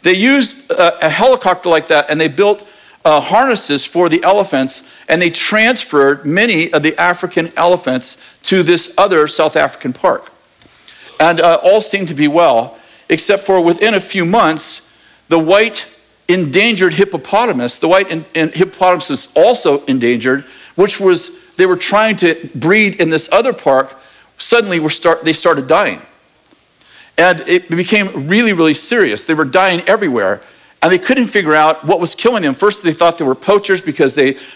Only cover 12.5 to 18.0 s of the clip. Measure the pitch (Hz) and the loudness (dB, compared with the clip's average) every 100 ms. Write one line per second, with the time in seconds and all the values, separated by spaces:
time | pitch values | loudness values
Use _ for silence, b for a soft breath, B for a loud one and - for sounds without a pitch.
12.5 | 117 120 B B B B 160 - 196 - | 2 -2 B B B B -4 0 -2 2
13.5 | 190 170 170 214 202 - 196 170 226 175 | 2 2 2 0 0 -4 -4 0 2 2
14.5 | 156 - - b b b b _ 160 160 | 0 -8 -12 b b b b _ 0 4
15.5 | 196 226 220 - _ _ _ - 185 156 | 2 2 -4 -16 _ _ _ -2 -2 0
16.5 | 156 226 202 185 156 196 165 - 202 233 | 0 0 2 0 2 -2 -2 -2 0 0
17.5 | 139 120 - 165 185 | -2 -4 -2 2 2